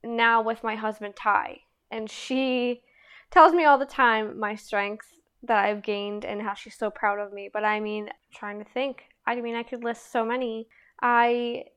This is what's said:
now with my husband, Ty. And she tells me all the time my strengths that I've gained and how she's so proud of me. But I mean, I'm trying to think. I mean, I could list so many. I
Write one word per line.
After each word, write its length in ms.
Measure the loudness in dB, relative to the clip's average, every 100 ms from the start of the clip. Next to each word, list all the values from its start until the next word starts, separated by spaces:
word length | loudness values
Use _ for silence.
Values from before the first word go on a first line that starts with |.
now 380 | -6 2 4 4
with 200 | 0 -4
my 140 | -6 -4
husband, 400 | -6 -6 -12 -4
Ty. 460 | 0 2 0 -10 _ _ -12
And 180 | -10 -10
she 680 | -10 -4 -2 0 0 -2 -4 _ _ _ -20 2
tells 220 | 8 8
me 120 | 8
all 140 | 6 6
the 80 | 2
time 540 | 2 2 2 -2 -4
my 140 | -6 -6
strengths 520 | -4 -2 -2 -6 -16 _ _ _
that 200 | 0 2
I've 180 | 2 -2
gained 420 | -4 -4 -4 -6
and 160 | -6 -6
how 140 | -6
she's 220 | -8 -12 -8
so 140 | -6
proud 280 | -2 -2 -2
of 140 | -6
me. 180 | -10 -8
But 120 | -2
I 160 | 0 -2
mean, 280 | -4 -6 -8
I'm 60 | -14 _
trying 240 | -14 -12 -12
to 120 | -8
think. 340 | -4 -4 -6 _ _ -6
I 140 | -4
mean, 140 | -4
I 80 | -6
could 220 | -8 -6
list 260 | -6 -8 -6
so 140 | -4
many. 440 | -2 -2 -4 -8 -14 _ _ -2
I 640 | 2 4 4 2 -2 -6 -12